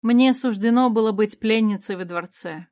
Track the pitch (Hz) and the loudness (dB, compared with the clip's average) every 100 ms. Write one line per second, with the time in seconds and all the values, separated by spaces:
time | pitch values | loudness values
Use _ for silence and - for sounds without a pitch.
0 | 226 240 262 254 262 208 220 240 254 226 | 2 4 4 4 -2 -2 0 2 2 2
1 | 220 208 214 - 220 220 220 202 - 190 | 0 0 -2 -2 -2 0 0 -2 -8 -10
2 | 180 175 170 - 180 160 175 | -6 -8 -10 -14 -12 -12 -16